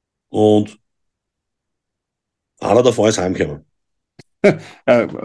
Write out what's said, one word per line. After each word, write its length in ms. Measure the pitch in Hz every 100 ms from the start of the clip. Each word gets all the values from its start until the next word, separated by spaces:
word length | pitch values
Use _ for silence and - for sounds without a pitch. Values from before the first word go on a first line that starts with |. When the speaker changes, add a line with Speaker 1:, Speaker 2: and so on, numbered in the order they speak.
| _ _ _
Speaker 1:
Und 500 | 104 107 107 104 - _ _ _ _ _ _ _ _ _ _ _ _ _ _ _ _ _ -
einer 220 | 95 107
davon 280 | 123 117 107
ist 80 | 101
heimgekommen. 480 | 90 90 80 73 _ _ _ _ _ _ - _
Speaker 2:
<laughs> 200 | 208 156 - - -
Äh, 220 | 123 107 -